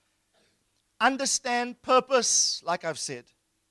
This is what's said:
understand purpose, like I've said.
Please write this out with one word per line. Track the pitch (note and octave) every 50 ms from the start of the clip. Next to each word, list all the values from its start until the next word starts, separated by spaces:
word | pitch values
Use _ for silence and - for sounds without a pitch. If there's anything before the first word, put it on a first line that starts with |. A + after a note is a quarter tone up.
| _ _ _ _ _ _ _ _ _ _ _ _ _ _ _ _ _ _ _ -
understand | G#3+ B3 C4+ C4 C#4 - - - - B3+ A#3+ A#3+ A#3+ B3 A#3+ _
purpose, | - B3 C4 B3+ B3+ - C4+ B3 A3 - - - - - - - -
like | E3 F3 F3+ -
I've | E3 D3+ -
said. | - - C#3 A#2+ B2 _ _ _ _ _ _ _ _ _